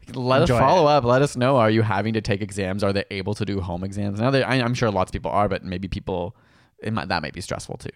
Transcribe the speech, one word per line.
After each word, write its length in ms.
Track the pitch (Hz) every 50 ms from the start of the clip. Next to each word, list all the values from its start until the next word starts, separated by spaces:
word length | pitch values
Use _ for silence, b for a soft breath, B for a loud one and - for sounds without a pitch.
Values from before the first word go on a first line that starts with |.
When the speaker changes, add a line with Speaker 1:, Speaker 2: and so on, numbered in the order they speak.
| - - 123
Speaker 1:
Let 260 | 127 123 127 131 139 165
us 60 | 147
Speaker 2:
enjoy 100 | 120 113
Speaker 1:
follow 280 | 131 135 175 185 151 147
Speaker 2:
it. 20 |
Speaker 1:
up. 120 | 147 143 120
Let 160 | 120 123 131
us 140 | 147 - -
know. 200 | 127 123 131 139
Are 120 | 123 110 110
you 120 | 110 110
having 320 | 107 107 95 101 104 113 110
to 80 | 110
take 200 | - - 104 95
exams? 420 | 107 95 95 101 95 92 98 101 104
Are 80 | 98 98
they 120 | 101 92 -
able 240 | 101 98 92 98 104
to 100 | - 107
do 160 | 95 101 98
home 220 | 90 90 87 87 95
exams? 340 | 98 95 101 101 101 98 104
Now, 100 | 117 135
they, 120 | 139 135 107
I, 120 | 101 127
I'm 160 | 135 120 120 123
sure 180 | - 123 110
lots 180 | 98 92 92 -
of 40 | -
people 180 | 92 - 82
are, 160 | - 101 104
but 160 | 98 95 - -
maybe 240 | 92 92 90 98
people, 480 | 90 - 98 - - 92 90 87 87 - b b b b b b b b b
it 120 | - 110 110
might, 140 | 98 71
that 140 | 92 92 85 78
might 100 | 71 -
be 80 | 87
stressful 360 | - - - - - - -
too, 120 | - - - -